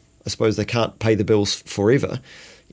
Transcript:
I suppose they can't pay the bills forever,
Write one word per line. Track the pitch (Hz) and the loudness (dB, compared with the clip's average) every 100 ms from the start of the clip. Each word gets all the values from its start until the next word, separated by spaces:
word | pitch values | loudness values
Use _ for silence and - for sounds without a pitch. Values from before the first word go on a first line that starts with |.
| _ _ 101 | _ _ -10
I | |
suppose | - 113 101 | -2 0 0
they | 101 | -2
can't | 120 113 - | -2 -2 0
pay | 113 107 | 0 2
the | |
bills | 104 107 101 - - | 2 2 0 -4 -6
forever, | - 101 135 - 131 - - - - _ | 0 2 2 0 -6 -12 -20 -20 -20 _